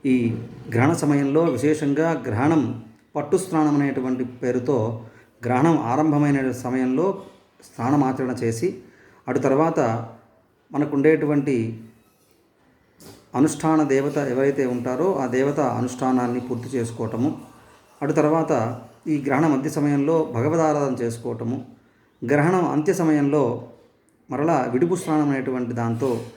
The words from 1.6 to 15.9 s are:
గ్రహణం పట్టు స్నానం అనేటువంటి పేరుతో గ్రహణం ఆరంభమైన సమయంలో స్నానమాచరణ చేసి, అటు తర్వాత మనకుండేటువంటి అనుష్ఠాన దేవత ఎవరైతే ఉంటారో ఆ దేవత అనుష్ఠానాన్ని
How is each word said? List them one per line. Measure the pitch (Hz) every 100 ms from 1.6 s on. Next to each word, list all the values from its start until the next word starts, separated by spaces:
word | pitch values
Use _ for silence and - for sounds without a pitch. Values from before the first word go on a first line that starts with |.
| 147 151 143 143 165 160 123
గ్రహణం | 110 139 160 117 - - - _ 156
పట్టు | 139 185
స్నానం | - 160 151 143
అనేటువంటి | 143 135 127 127
పేరుతో | 123 - 127 123 120 135 110 113 - - - _ 117
గ్రహణం | 127 156 156
ఆరంభమైన | 113 127 156 143 147 139 131
సమయంలో | 117 120 127 127 131 180 196 - - _ _
స్నానమాచరణ | - - 120 147 131 131 131
చేసి, | 117 117 113 180 - - _ - - -
అటు | 127
తర్వాత | 147 135 160 165 127 120 113 - _ _ _ _ _
మనకుండేటువంటి | 147 143 143 143 160 147 147 143 127 113 110 - - _ _ _ _ _ _ _ _ _ _ - - _ 123
అనుష్ఠాన | 151 - 160 160
దేవత | 147 135 139 147
ఎవరైతే | 139 123 139 139 131
ఉంటారో | 123 120 127 175 147
ఆ | 127
దేవత | 127 135 143
అనుష్ఠానాన్ని | 135 113 123